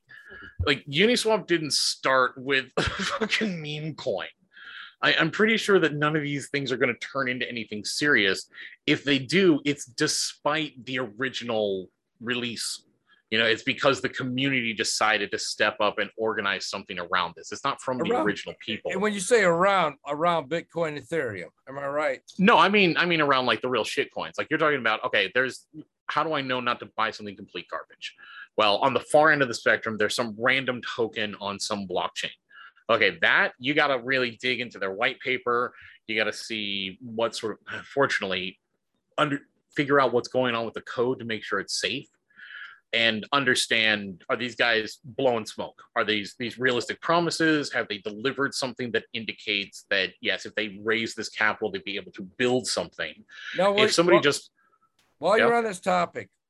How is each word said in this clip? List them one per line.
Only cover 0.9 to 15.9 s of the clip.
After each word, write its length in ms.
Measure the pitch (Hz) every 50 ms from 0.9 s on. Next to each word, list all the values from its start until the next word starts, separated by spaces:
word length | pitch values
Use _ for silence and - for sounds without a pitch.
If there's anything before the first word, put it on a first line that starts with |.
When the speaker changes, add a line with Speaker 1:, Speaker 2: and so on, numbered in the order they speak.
| 139 151 196 226 247 - - 220 220 202 156
Speaker 1:
didn't 260 | - 175 165 156 143 -
start 640 | - - - - - - 135 135 131 127 123 -
with 300 | 135 123 135 143 131 127 127 _
<laughs> 40 |
a 60 | - -
fucking 800 | - - - 190 - - - 220 208 - - 220 214 180 165 151
meme 320 | 151 151 151 151 160 139
coin. 320 | - - 127 104 87 80 78 - _ _ _ _ - - - - - - - - _ -
I, 120 | 143 143
I'm 160 | 135 160 165
pretty 260 | - - 214 214 226
sure 220 | 202 - - 196 185
that 140 | 160 156 147
none 220 | 147 147 151 156
of 60 | 156 143
these 260 | 143 143 139 - -
things 220 | - 143 139 131 131
are 40 |
gonna 180 | 113 131 123 117
turn 340 | - - - - 135 135 123
into 200 | 123 127 120 -
anything 360 | 120 120 107 - 110 104 101
serious. 640 | - - - 147 147 143 113 101 98 95 - - - - - - - - _ _
If 180 | - 147 147 -
they 140 | 139 143 131
do, 420 | 135 117 143 190 196 180 151 139 -
it's 220 | 143 143 139 -
despite 1000 | 123 113 - 156 147 - - - - - - _ 147 147 156 156 147 135 131 107
the 140 | 127 131 127
original 880 | 127 107 104 107 135 131 - - 120 117 113 110 107 101 98 95 90 - _ _ _ _ _ _
release. 600 | 113 117 123 120 120 120 113 - - - - - - _ _ _ _ _ _ _ _ _
You 80 | 110 113
know, 80 | 113
it's 160 | 113 113 110 -
because 360 | 135 120 - - 143 135 127
the 80 | 127 127
community 600 | - - 139 127 123 127 135 139 135 127 117 117 110
decided 560 | 98 110 - - - 113 107 107 104 101 98 -
to 60 | 101
step 380 | - - - - 110 107 104 -
up 180 | 107 101